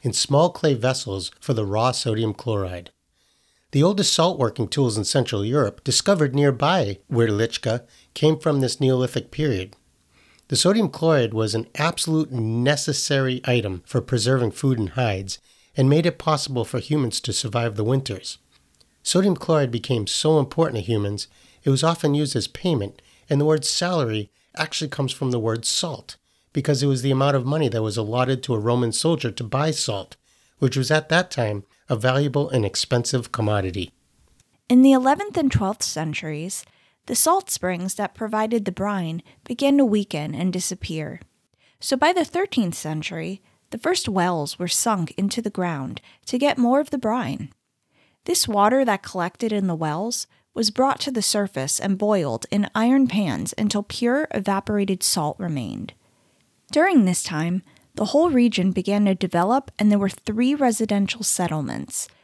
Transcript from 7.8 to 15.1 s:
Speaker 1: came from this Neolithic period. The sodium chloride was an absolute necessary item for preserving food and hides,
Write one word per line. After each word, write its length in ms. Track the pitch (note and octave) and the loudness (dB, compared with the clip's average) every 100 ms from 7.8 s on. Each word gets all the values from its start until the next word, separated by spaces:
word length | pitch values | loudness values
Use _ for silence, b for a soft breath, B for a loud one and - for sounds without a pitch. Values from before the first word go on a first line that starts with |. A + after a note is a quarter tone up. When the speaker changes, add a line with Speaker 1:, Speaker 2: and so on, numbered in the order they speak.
| - b b | -6 b b
Speaker 1:
came 260 | - D3+ D3+ | 0 2 2
from 220 | D#3+ C#3+ | 0 2
this 180 | B2+ - | 0 2
Neolithic 500 | C3 B2+ B2+ A#2 - | 2 2 0 -2 -6
period. 460 | - D3+ G2 F#2+ - _ _ b b b b b | -4 -2 -2 -4 -14 _ _ b b b b b
The 80 | C3+ | 0
sodium 320 | F3+ A3 G#3 | 4 4 0
chloride 460 | - E3 D3 A#2 | 0 2 2 2
was 200 | A2 G#2+ | 0 0
an 140 | A2 A2+ - | -2 -6 -2
absolute 560 | D#3+ - D#3+ D#3 D3+ | -2 -2 -2 0 0
necessary 1120 | B2+ A2+ A#2 B2+ C#3+ - C#3+ - C#3 C3 B2+ | -2 -2 0 0 0 -2 -4 0 0 0 -2
item 400 | - A#2+ G2+ F#2 - | 0 0 0 -8 -4
for 140 | B2 | -4
preserving 520 | - B2 A2+ C3 A2+ | -2 -2 2 2 0
food 280 | - C3+ A#2+ | 0 -2 0
and 120 | G2 | -2
hides, 480 | C3 A#2 | -2 -2